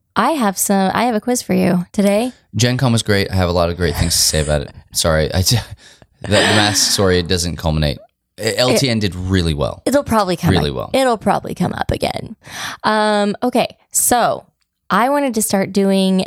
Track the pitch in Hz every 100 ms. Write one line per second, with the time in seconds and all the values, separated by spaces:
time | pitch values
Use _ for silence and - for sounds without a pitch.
0 | _ - 247 311 208 190 - 196 190 196
1 | 240 214 247 247 - 185 185 180 175 -
2 | 202 202 254 - _ 107 120 127 131 113
3 | - 98 98 95 87 87 85 85 85 -
4 | 85 - - 80 76 73 69 - - -
5 | 87 78 76 90 90 117 - - - -
6 | - _ - 101 101 107 104 98 - -
7 | 95 90 82 90 85 76 80 78 73 -
8 | - _ _ - 107 101 127 - 135 110
9 | 101 90 90 95 82 71 62 - - 277
10 | - 226 185 175 175 185 - 64 52 262
11 | 262 226 202 165 - - 175 - - -
12 | - - - 220 - - - - - 214
13 | 214 208 208 202 247 247 - - _ -
14 | - 247 175 67 - _ _ _ - 190
15 | 254 285 277 220 202 196 196 196 196 190
16 | 190 190